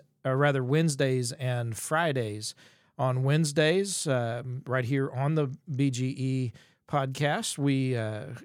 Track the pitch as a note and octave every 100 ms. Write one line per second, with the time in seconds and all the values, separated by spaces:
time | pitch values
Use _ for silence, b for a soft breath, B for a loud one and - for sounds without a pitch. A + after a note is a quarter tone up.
0 | - _ C3+ C3 D3 C3+ B2+ D#3 E3 C#3
1 | C#3 C3 A#2 - B2+ A#2+ A#2 A2 - D#3+
2 | E3+ C3 A2 G#2+ A2 b b b b -
3 | C3 B2+ C3+ D3+ D3+ D3+ D#3 F#3+ G3 -
4 | D#3+ B2+ A#2 A#2 B2+ B2 B2 C3 A#2+ C#3
5 | C3+ B2 C#3+ D#3 C3+ C#3+ - B2+ C#3 B2
6 | C3 C3+ C3 C3 B2 B B B - D3
7 | C3+ C3+ D3 F#3 A3+ - C#3+ C3+ C3 A#2+
8 | A2 G#2+ G#2 A#2+